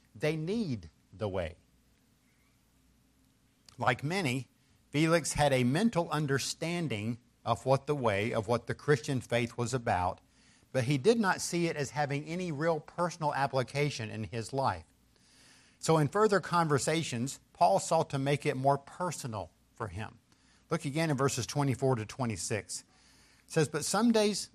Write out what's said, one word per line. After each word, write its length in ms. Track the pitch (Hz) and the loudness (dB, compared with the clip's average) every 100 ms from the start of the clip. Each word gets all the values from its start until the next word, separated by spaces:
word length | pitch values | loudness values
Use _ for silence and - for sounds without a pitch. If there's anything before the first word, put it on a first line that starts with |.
| _ | _
they 220 | - 151 160 | -4 -2 -2
need 520 | 160 220 202 117 85 _ _ | -4 -4 -2 -6 -8 _ _
the 140 | 92 107 | -8 -4
way. 280 | 95 82 - _ _ _ _ _ _ _ _ _ _ _ _ _ _ _ _ _ _ _ _ - - | -2 -4 -8 _ _ _ _ _ _ _ _ _ _ _ _ _ _ _ _ _ _ _ _ -20 -2
Like 260 | 113 123 | 2 2
many, 440 | 139 185 165 131 127 _ _ _ _ | 0 -2 0 -2 -6 _ _ _ _
Felix 440 | 143 160 165 - | 0 4 4 2
had 180 | - 147 | 2 4
a 120 | 131 | 6
mental 440 | 123 147 226 170 170 | 4 4 2 0 -2
understanding 1080 | 151 151 139 - - 165 175 160 110 107 117 _ _ | -2 0 0 -2 -6 -4 -4 -4 -4 -4 -6 _ _
of 220 | - 113 131 | -4 -2 2
what 220 | 135 - | 0 2
the 60 | 147 | 0
way, 360 | 120 98 113 | 0 0 0
of 140 | 117 107 | -2 0
what 220 | 120 - | -2 -2
the 60 | |
Christian 460 | 123 - 147 - 131 | -8 0 0 2 -4
faith 380 | - 120 120 - | 0 -2 -2 -4
was 160 | 120 | -4
about, 460 | 127 117 95 90 - _ _ _ _ _ | -2 0 0 0 -4 _ _ _ _ _
but 120 | 131 | -4
he 120 | 120 147 | 0 0
did 220 | 127 233 | 2 2
not 220 | 202 147 | 2 0
see 260 | - 175 170 | -2 -2 -2
it 100 | 147 | -2
as 140 | 139 | -6
having 340 | 147 143 143 151 | -2 -2 -2 -6
any 260 | 170 180 | -6 -6
real 260 | 139 165 160 | -2 0 0
personal 560 | - - 175 - 151 | -4 -4 -4 0 -2
application 760 | 131 139 131 123 139 147 - 110 | 0 0 0 -2 0 -2 -2 -6
in 140 | 107 | -6
his 280 | 107 117 110 | -6 -6 -6
life. 320 | 135 131 90 - _ _ _ _ _ - - _ _ | -2 -2 -2 -10 _ _ _ _ _ -20 -20 _ _
So 180 | - 160 | 2 4
in 80 | 147 | 4
further 320 | 202 214 196 | 4 4 4
conversations, 1000 | - 175 165 143 - 160 151 120 131 - _ | 2 0 4 2 2 0 0 -4 -4 -6 _
Paul 280 | - 175 196 | 2 4 4
sought 300 | - 165 156 | 2 0 0
to 80 | 143 | -2
make 280 | 135 147 151 | 0 0 0
it 100 | 131 | 0
more 220 | 135 139 | 2 2
personal 720 | - - 180 147 127 107 85 _ _ | -2 -6 -6 -4 -8 -8 -10 _ _
for 140 | _ 110 | _ -8
him. 220 | 87 107 - _ _ _ _ _ | -8 -10 -12 _ _ _ _ _
Look 140 | 165 | -4
again 260 | 151 139 165 | -2 0 0
in 60 | 135 | 2
verses 300 | 135 - 110 | 2 2 -2
twenty-four 500 | - 139 113 135 123 | 0 0 2 2 2
to 100 | 104 | 0
twenty-six. 800 | - 123 107 - 110 92 - - _ _ _ _ _ _ | -4 -4 -4 -4 -4 -4 -12 -14 _ _ _ _ _ _
It 60 | |
says, 160 | - 151 | 0 0
"But 160 | 151 | 0
some 280 | - 190 233 | -2 2 4
days 360 | 220 214 196 - | 4 4 0 -8